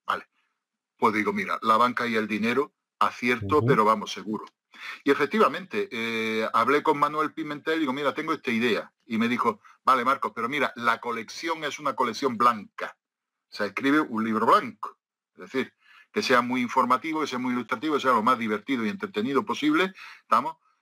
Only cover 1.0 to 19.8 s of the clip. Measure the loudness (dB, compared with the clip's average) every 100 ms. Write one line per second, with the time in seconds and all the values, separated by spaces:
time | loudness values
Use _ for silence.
1 | 0 2 0 -2 -2 -2 2 4 4 0
2 | -2 -2 -2 -2 0 0 -2 _ _ -2
3 | -2 0 -2 -2 0 2 4 4 4 2
4 | 0 -10 -8 -8 -8 _ _ -18 -16 -4
5 | 0 2 2 4 2 2 -6 -4 -4 -4
6 | -4 -4 -2 -2 0 2 2 4 2 2
7 | 0 0 -2 -4 -8 -6 -2 0 0 0
8 | -2 -2 -4 -4 -2 0 2 0 -4 _
9 | -6 -2 0 0 -2 -2 -8 _ 0 2
10 | 2 0 -2 -4 -4 -2 -2 -2 -2 0
11 | -2 -6 -8 -8 -6 -4 -6 -6 -4 -2
12 | -2 0 -2 2 2 2 -4 -12 -12 -12
13 | _ _ _ _ _ -6 -6 -2 2 2
14 | 2 -2 -2 0 4 4 2 -8 -14 -14
15 | _ _ _ -20 -8 -4 -4 _ _ -20
16 | _ -4 2 4 4 0 0 0 2 2
17 | 0 -4 -4 -4 -2 -2 -2 -4 -2 0
18 | 2 4 4 2 0 -2 -2 -2 -2 -4
19 | -6 -4 0 0 0 0 0 2